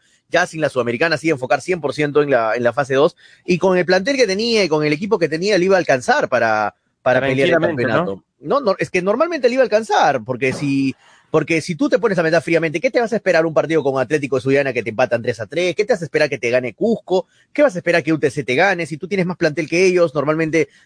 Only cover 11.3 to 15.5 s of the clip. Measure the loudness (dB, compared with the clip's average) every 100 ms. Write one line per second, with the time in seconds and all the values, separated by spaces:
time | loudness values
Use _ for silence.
11.3 | -2 0 -2 -2 -4 0 0 0 0 2
12.3 | 0 2 0 0 -2 -2 0 -2 -2 2
13.3 | 2 2 0 2 0 0 0 0 -2 0
14.3 | -2 2 2 2 -2 -4 -2 0 0 -4
15.3 | -6 -8